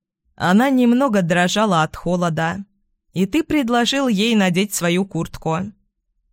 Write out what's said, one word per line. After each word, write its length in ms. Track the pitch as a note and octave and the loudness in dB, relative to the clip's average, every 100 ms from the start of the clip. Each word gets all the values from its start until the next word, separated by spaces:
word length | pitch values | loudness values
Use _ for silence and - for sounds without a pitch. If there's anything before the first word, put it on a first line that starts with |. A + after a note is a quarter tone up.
| _ _ _ | _ _ _
Она 340 | - D#3+ G3 C4+ | -6 2 2 2
немного 540 | C4 A#3+ A#3+ C#4 G#3 | 2 2 2 2 0
дрожала 600 | E3+ F3 F3+ G3+ A3 E3+ | 0 0 0 0 0 2
от 140 | D#3 - | 0 -4
холода, 680 | E3 F3+ F3 D#3+ D#3+ F#3+ G3 _ _ _ _ | -4 -2 -2 -2 -4 -6 -12 _ _ _ _
и 140 | D#3+ F#3+ | -4 -2
ты 160 | D4 | -2
предложил 640 | E4 D4+ A#3+ A#3+ A#3 C4+ C4+ | 0 -2 0 0 0 0 0
ей 260 | G3+ A3 | 0 2
надеть 400 | A3 F#3+ F3 G#3 | 2 2 2 -2
свою 320 | - E3+ F3 G3 | -2 -2 0 -2
куртку. 540 | D#3+ E3 - D#3+ D#3+ G3+ - _ _ _ _ _ | -4 -8 -8 -6 -6 -6 -14 _ _ _ _ _